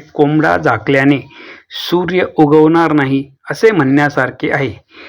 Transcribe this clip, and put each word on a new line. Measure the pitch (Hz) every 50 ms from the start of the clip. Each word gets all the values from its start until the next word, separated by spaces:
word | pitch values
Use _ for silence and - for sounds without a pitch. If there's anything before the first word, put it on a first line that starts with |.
| 151 _ -
कोंबडा | - 147 143 151 156 147 165 175
झाकल्याने | 175 156 139 117 107 - - 139 135 135 139 160 190 - - - - - - - - _ _
सूर्य | - - - - 170 180 180 170 180 180 185 - -
उगवणार | - 156 143 147 156 156 156 165 170 170 156 151
नाही | 151 139 135 139 135 139 - _ _ - -
असे | 143 - 233 220
म्हणण्यासारखे | 214 165 135 131 139 147 147 143 143 143 131 123 120 - 160 156
आहे. | 156 143 139 120 - - _ _ _ - -